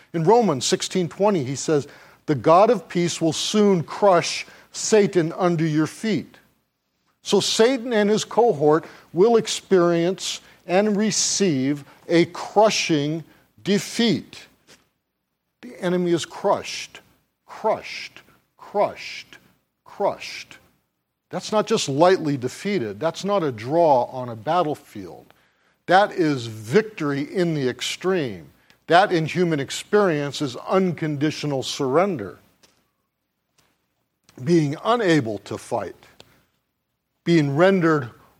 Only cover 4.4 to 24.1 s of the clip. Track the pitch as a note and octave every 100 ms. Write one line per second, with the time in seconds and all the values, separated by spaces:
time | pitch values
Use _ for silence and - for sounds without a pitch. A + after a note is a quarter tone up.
4.4 | - - _ - - G#3+ G3+ F3+ D#3 -
5.4 | F3+ E3+ E3 D3+ D3+ - A3 E3 - -
6.4 | _ _ _ _ _ _ _ _ - G3+
7.4 | - - A3+ C4+ A#3+ A3 G3+ G#3 - -
8.4 | A#3 D3 D3 D#3+ - - - D#3 A3 A3+
9.4 | A3 - - F#3 F3 E3+ E3+ F#3+ - -
10.4 | - _ - F3+ G#3+ G3+ G#3+ - - -
11.4 | G3 C#3 C3 D3 C3+ - - E3+ E3+ -
12.4 | - G3+ G#3+ - - D#3 D3 D#3+ - _
13.4 | _ _ E3 G3+ - - A#3 C3+ - -
14.4 | - _ _ _ _ _ _ _ _ _
15.4 | _ _ A#3+ - F3+ F3+ F3 E3 - -
16.4 | G3 C3 - - - - _ _ _ _
17.4 | _ - A3 D#3 - - - - _ _
18.4 | _ _ - - C3+ F2 - - - -
19.4 | _ _ _ _ _ - G3 - - -
20.4 | - - _ _ _ _ _ _ _ F3
21.4 | - G#3+ G#3 A3+ - C#3 F3 F#3+ D#3 C#3+
22.4 | A#2+ - G3 G3 A2 G2+ D#3+ - F#3+ G3+
23.4 | D#3 A2 A#2 E3 E3 C3 A#2+